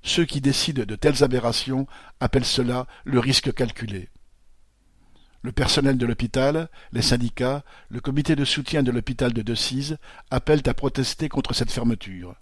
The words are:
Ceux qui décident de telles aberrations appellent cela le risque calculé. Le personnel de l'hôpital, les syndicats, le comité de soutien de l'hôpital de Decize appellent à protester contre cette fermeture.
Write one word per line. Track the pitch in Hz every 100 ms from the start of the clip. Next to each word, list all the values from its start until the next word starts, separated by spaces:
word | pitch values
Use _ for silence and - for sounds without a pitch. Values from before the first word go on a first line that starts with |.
Ceux | - - 165
qui | 143
décident | 139 135 - 139 104
de | 107
telles | 151 135
aberrations | 143 127 117 117 - 131 139 - - -
appellent | 123 135 120
cela | - 123 123 127 -
le | - 123
risque | 123 131 139
calculé. | - 120 - 113 98 85 - - _ - - - _ _ _ _ - - _
Le | 123
personnel | 110 - - 139 131
de | 120
l'hôpital, | 117 117 131 135 156 165 - -
les | -
syndicats, | 113 123 120 - 127 139 - - -
le | 120
comité | - 139 147 151
de | 143
soutien | - 135 156
de | 127
l'hôpital | 120 113 123 123
de | 113
Decize | 107 113 - 127 139 156 - - -
appellent | 127 - 151 135
à |
protester | 127 139 - 127 - 156
contre | - -
cette | - 117
fermeture. | - 117 113 - 92 87 85